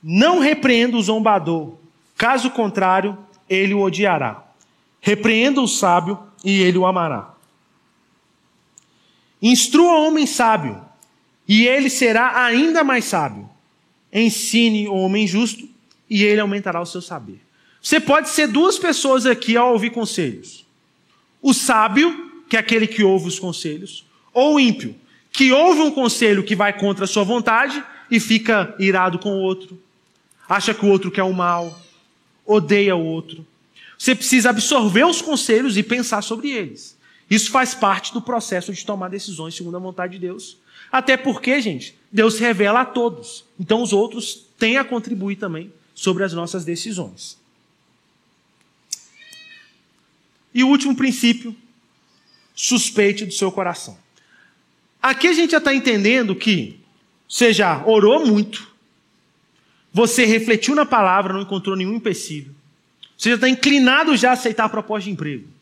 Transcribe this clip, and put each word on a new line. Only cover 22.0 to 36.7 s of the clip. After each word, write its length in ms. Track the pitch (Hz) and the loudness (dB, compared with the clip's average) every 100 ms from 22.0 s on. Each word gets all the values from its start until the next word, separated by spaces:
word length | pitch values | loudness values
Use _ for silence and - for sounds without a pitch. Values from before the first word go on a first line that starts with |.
| 330 302 - - _ | 0 0 -14 -20 _
que 80 | 226 | -2
é 20 | |
aquele 280 | 220 226 220 | 0 0 0
que 160 | 220 | 2
ouve 240 | 202 190 170 | 2 2 -2
os 100 | 170 | -8
conselhos, 680 | 180 165 165 151 190 - _ _ _ | -10 -10 -10 -10 -14 -18 _ _ _
ou 220 | 233 285 294 | 0 4 4
o 40 | |
ímpio, 360 | 254 - 131 - _ _ _ | 4 2 -6 -14 _ _ _
que 200 | - 262 | 0 4
ouve 300 | 254 339 311 | 6 4 4
um 100 | 311 | 2
conselho 520 | 269 247 - 220 196 | 0 -2 0 2 2
que 120 | 196 196 | 0 0
vai 200 | 202 202 | 0 0
contra 260 | 202 196 190 | -2 -2 -2
a 20 | |
sua 160 | 214 | -2
vontade 600 | 196 240 233 226 269 294 - - - | 0 0 0 0 0 -4 -12 -20 -2
e 100 | 233 | -2
fica 540 | - 220 226 220 170 - | 2 -2 2 0 0 -2
irado 400 | 196 185 185 180 | 0 2 0 -2
com 100 | 208 | -4
o 100 | 196 | -4
outro, 400 | 190 190 - 180 _ _ _ _ _ _ - | -4 -4 -10 -20 _ _ _ _ _ _ -4
acha 240 | 196 196 | -2 -2
que 100 | 214 | 0
o 60 | 202 | 2
outro 220 | 196 185 | 2 2
quer 100 | 180 | -2
o 100 | 190 | -2
mal, 480 | 185 175 175 170 165 - _ _ _ _ _ | 0 -2 -2 -6 -14 -20 _ _ _ _ _
odeia 520 | - 214 156 202 202 180 | 0 0 2 2 2 0
o 100 | 165 | -2
outro. 400 | 165 165 - 156 _ _ _ - _ | -6 -10 -18 -20 _ _ _ -20 _
Você 160 | - 254 | -2 0
precisa 340 | - 254 226 | 2 2 2
absorver 560 | 233 - 285 214 185 320 | 0 0 0 2 4 2
os 160 | 339 | 2
conselhos 560 | 320 277 - 226 262 202 | -2 -4 2 2 2 -2
e 60 | |
pensar 400 | - 247 240 214 | -2 -4 -4 -6
sobre 260 | - 226 285 | -6 -8 -6
eles. 480 | 254 170 | -8 -10